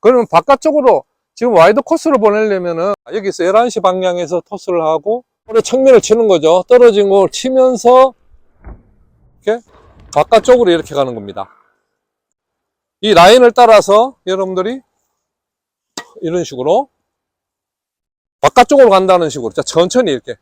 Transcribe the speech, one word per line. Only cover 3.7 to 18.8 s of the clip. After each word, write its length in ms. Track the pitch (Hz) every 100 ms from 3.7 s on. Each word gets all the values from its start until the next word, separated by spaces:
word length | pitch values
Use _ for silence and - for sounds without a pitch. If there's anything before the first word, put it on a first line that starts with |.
| 214
방향에서 600 | 185 185 185 175 160 175
토스를 400 | _ 196 - 175
하고 400 | 156 160 202 233 _ _ _
볼의 180 | 220
측면을 380 | 214 254 269 240
치는 260 | - 220 226
거죠. 360 | 175 156 180 180
떨어진 400 | 247 240 208 202
공을 220 | 196 190
치면서 840 | - 254 262 254 247 240 254 262 _ _ _ _ _ - - _ _ _ _ _ _
이렇게 220 | - 233 _ _ _ _ -
바깥쪽으로 580 | - 156 220 208 247 214
이렇게 220 | 170 156
가는 220 | 139 131 117
겁니다. 340 | 101 98 95 _ _ _ _ _ _ _ _ _ _ _ _ _ _ _
이 140 | 214
라인을 400 | 175 180 247 240
따라서 640 | 233 240 214 190 208 254 _ -
여러분들이 540 | 190 190 185 185 262 _ _ _ _ _ _ _ _ _ _ _ - - -
이런 220 | 170 175
식으로 460 | 160 123 135 202 285 _ _ _ _ _ _ _ _ _ _ _ _ _ _ _
바깥쪽으로 480 | 147 - 247 285